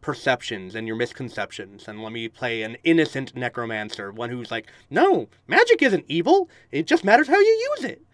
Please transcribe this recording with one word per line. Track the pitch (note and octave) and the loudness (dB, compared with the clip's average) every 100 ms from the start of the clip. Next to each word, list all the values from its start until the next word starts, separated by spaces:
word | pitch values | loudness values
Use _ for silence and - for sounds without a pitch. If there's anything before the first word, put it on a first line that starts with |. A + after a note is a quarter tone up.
perceptions | - C#3+ - B2 - G#2+ F#2 | -8 -8 -2 -2 -2 -10 -10
and | G#2+ A2 | -10 -8
your | A2 | -4
misconceptions, | A#2+ - B2+ - G2+ - G2 G2+ - | -6 -6 -14 -10 -10 -10 -16 -16 -18
and | G#2+ | -14
let | A2 | -12
me | A2+ A2+ | -10 -10
play | _ B2+ A#2 | _ -6 -4
an | A2 A#2+ | -6 -6
innocent | - E3 D#3 - C3+ - | 2 4 4 0 -10 -6
necromancer, | B2 - A#2 A2 G#2+ - G2+ | -8 -6 -6 -6 -8 -10 -12
one | G#2 A#2 | -10 -8
who's | B2 A#2 | -8 -8
like, | A#2 A2 - _ | -10 -10 -20 _
No, | D3+ F4 F4+ A#2 _ _ | 0 2 2 -2 _ _
magic | - A#4 A#4 | 2 4 4
isn't | C#4 F#3+ - | 4 2 -2
evil. | D3+ E3+ F#4 F4+ _ _ | -4 4 4 2 _ _
It | C#3 D#3+ | -6 0
just | E4 | 0
matters | - A3+ D4+ | 6 4 6
how | F4 | 4
you | G#4 A4+ B4 D5 | 6 4 2 -4
use | |
it. | B3 - D#4 | -6 -10 _